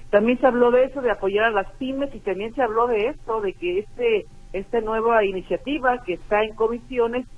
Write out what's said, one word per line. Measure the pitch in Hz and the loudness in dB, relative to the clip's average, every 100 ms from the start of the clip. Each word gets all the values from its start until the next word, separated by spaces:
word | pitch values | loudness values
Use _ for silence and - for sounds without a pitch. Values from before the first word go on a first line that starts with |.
| - | 0
también | 208 226 247 | 2 4 4
se | 269 | 4
habló | 240 240 | 4 6
de | 254 262 | 6 4
eso, | 285 | 0
de | 247 | -2
apoyar | 202 190 202 226 | 0 0 2 2
a | |
las | 202 190 | 2 -2
pymes, | - 262 269 277 226 | -6 -6 -4 -4 -6
y | |
también | 202 185 220 254 | -6 -4 -4 -2
se | |
habló | 240 220 240 | 0 2 2
de | 220 226 | 2 0
esto, | 302 - 220 | -4 -6 -4
de | 196 | -4
que | - 175 180 | -4 -4 -4
este, | 208 - 240 208 - - - | -6 -4 0 0 -2 -16 -10
esta | 185 196 233 | -10 -4 -4
nueva | 220 220 226 226 | -2 0 2 4
iniciativa | 196 185 - 175 254 294 247 247 | 2 -2 -4 -6 -4 -2 0 0
que | - | -2
está | 175 - 208 | -8 -2 0
en | 220 220 | 0 0
comisiones, | 220 233 - 254 233 247 247 | -2 -2 -6 -2 0 -2 -6